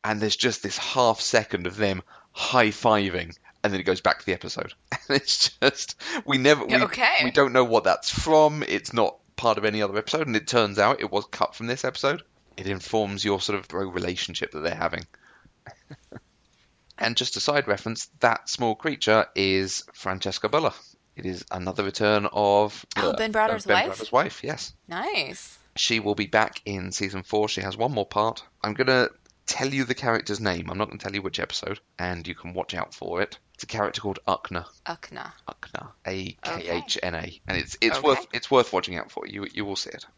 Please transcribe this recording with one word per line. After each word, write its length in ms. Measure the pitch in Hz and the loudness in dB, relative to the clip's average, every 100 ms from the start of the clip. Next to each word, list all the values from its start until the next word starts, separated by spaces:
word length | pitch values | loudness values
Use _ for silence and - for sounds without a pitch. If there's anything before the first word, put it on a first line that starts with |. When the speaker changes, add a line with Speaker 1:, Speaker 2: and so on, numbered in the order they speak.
Speaker 1:
And 160 | 107 107 | -2 0
there's 140 | 107 - | 0 2
just 260 | 127 110 | 0 0
this 140 | 98 - | -6 -6
half 420 | - 131 120 110 | -2 4 4 2
second 460 | - 117 107 95 87 | 2 2 2 -4 -4
of 80 | 98 | 0
them 240 | 104 92 - - _ | 0 0 -8 -20 _
high-fiving, 1000 | - - 127 110 107 117 107 98 87 85 82 _ _ | -8 2 4 4 4 4 4 2 -2 -8 -14 _ _
and 100 | 107 | -2
then 60 | 95 | 0
it 60 | 90 | 0
goes 160 | 92 | 2
back 180 | 90 - | 2 0
to 60 | - | -2
the 80 | |
episode. 400 | 87 87 - - - | -4 -4 -8 -8 -12
<laughs> 40 | _ - - | _ -10 0
And 100 | 139 | 0
it's 340 | - - - - | 0 0 0 2
just, 340 | 135 - - - - 330 170 | 2 2 -10 -10 -8 -8 4
we 140 | 135 | 6
never, 260 | 135 147 - | 8 6 6
we, 100 | 220 | 4
Speaker 2:
Okay. 420 | 208 - 247 370 | 4 4 4 4
Speaker 1:
we 60 | 247 | 4
don't 240 | - 139 | 6 6
know 100 | 127 | 6
what 200 | 123 113 | 6 6
that's 260 | 98 - - | 6 2 0
from. 540 | - 160 156 151 151 - | -2 4 8 8 4 -2
It's 240 | 98 - | -2 0
not 260 | 117 104 - _ - | 2 2 0 _ 0
part 220 | 117 104 | 2 2
of 60 | 107 | 2
any 160 | 107 | 0
other 140 | 101 104 | 0 -2
episode, 280 | - 156 151 | -2 -2 0
and 80 | 110 | -2
it 120 | - | 2
turns 320 | 123 107 101 | 2 2 4
out 200 | 104 135 | 2 2
it 120 | 104 | -2
was 140 | 104 - | -4 -4
cut 260 | - - | -2 -2
from 140 | - 117 | -2 -6
this 180 | 127 131 | -4 -4
episode. 380 | - 139 165 _ _ _ - | -2 -2 -2 _ _ _ -10
It 80 | 95 | -6
informs 560 | 95 - 110 101 98 | -6 -2 -2 0 -2
your 160 | 104 98 | 0 0
sort 200 | - 101 | -2 -4
of 80 | 92 | -4
bro 200 | 90 98 | -6 -4
relationship 640 | 90 90 90 - 82 - | -4 -4 -4 -8 -6 -8
that 100 | 76 | -4
they're 120 | 80 85 | -6 -2
having. 280 | 85 85 - _ _ _ _ _ - | -4 -4 -12 _ _ _ _ _ -20
<laughs> 180 | - _ - _ - _ _ _ _ _ _ _ - | -20 _ -20 _ -20 _ _ _ _ _ _ _ -4
And 200 | 113 120 | -2 0
just 180 | 127 104 | -2 -2
a 60 | |
side 260 | - 147 117 | 0 0 0
reference, 420 | 101 113 110 - _ | -2 -2 -8 -10 _
that 260 | 120 113 - | 2 2 -4
small 240 | - 120 | -2 -2
creature 520 | 107 160 139 - 110 - - | 0 -4 -2 4 4 4 0
is 480 | 98 95 95 - - | 2 2 0 -6 -10
Francesca 540 | - 95 95 98 - 107 | -10 -6 -4 -4 -4 0
Buller. 240 | 151 151 - - _ _ - | 2 0 -4 -20 _ _ -10
It 80 | 92 | -8
is 180 | 90 - | -8 -8
another 320 | 92 90 92 | -6 -4 -2
return 420 | 98 - 107 107 104 | -4 0 2 2 0
of, 540 | 104 104 101 104 - - - | 0 4 4 4 -2 -8 -2
Speaker 2:
Oh, 140 | - | 0
Speaker 1:
uh, 40 | - | 0
Speaker 2:
Ben 140 | 220 | -2
Browder's 320 | 214 220 226 - | 0 0 0 0
Speaker 1:
of 20 | |
Ben 180 | 202 - | 2 2
Speaker 2:
wife? 80 | - | -6
Speaker 1:
Browder's 140 | - | 0
wife, 320 | 123 - - | 0 0 -6
yes. 300 | 127 156 - - - | -10 -8 -10 -14 -12
Speaker 2:
Nice. 720 | 170 302 311 139 180 - - _ - | -8 -4 -4 -6 -10 -12 -14 _ -6
Speaker 1:
She 240 | - 113 | -2 0
will 160 | 104 104 | 0 -2
be 120 | 101 | 2
back 340 | 107 110 - - | 2 2 -2 -10
in 260 | 98 95 | -8 -8
season 300 | 95 98 95 | -6 -6 -6
four. 260 | 92 107 107 | -4 -2 0
She 100 | - | -2
has 140 | 98 98 | -6 -4
one 160 | 123 | -2
more 140 | 123 98 | -2 -2
part. 380 | 104 110 - - _ | 0 0 -2 -18 _
I'm 100 | 107 | -6
gonna 360 | 104 127 127 123 _ _ _ - | 0 4 4 4 _ _ _ -8
tell 220 | - 135 | -2 -2
you 100 | 139 | 0
the 100 | 123 | -2
character's 460 | 127 127 113 - 104 | 0 0 0 -2 -4
name. 300 | 104 87 85 | -2 -2 -6
I'm 80 | 90 | -6
not 100 | - | -6
gonna 100 | - | -8
tell 140 | 98 | -8
you 80 | 101 | -6
which 180 | 95 - | -6 -6
episode, 420 | - - - 101 _ - | -6 -6 -6 -10 _ -8
and 260 | 90 87 85 | -6 -6 -8
you 80 | |
can 200 | 87 90 | -12 -10
watch 200 | 90 90 | -8 -6
out 200 | 90 - | -6 -8
for 280 | - - 87 | -10 -6 -4
it. 180 | - - _ _ | -4 -6 _ _
It's 80 | - | -10
a 20 | |
character 320 | 110 104 - | -4 -4 -2
called 200 | 104 95 - | -6 -4 -2
Ukna. 400 | 92 - 87 - _ - | -2 -4 -10 -10 _ -14
Speaker 2:
Ukna. 460 | 170 - - - - - | -14 -14 -16 -16 -14 -18
Speaker 1:
Ukna. 400 | - - - - _ - | -16 -14 -12 -14 _ -8
A 240 | 95 92 - | -8 -8 -10
K 260 | - 82 85 | -10 -8 -4
H 280 | 85 - - | -6 -4 -4
N 100 | 90 82 | -4 -6
A. 20 | |
Speaker 2:
Okay. 220 | 87 - - | -10 -14 -6
Speaker 1:
And 100 | 92 | -4
it's, 200 | - - | -4 0
it's 160 | 170 151 | 0 2
Speaker 2:
Okay. 100 | 147 | 2
Speaker 1:
worth, 180 | 127 - | 2 -2
it's 160 | 117 - | -10 2
worth 220 | 131 120 | 4 4
watching 240 | 92 92 87 | -2 -4 -8
out 140 | - | -8
for. 160 | - - | -12 -12
You, 200 | 101 101 | -10 -10
you 120 | - 101 | -8 -6
will 100 | 95 | -6
see 140 | - | -8
it. 160 | - - | -12 -20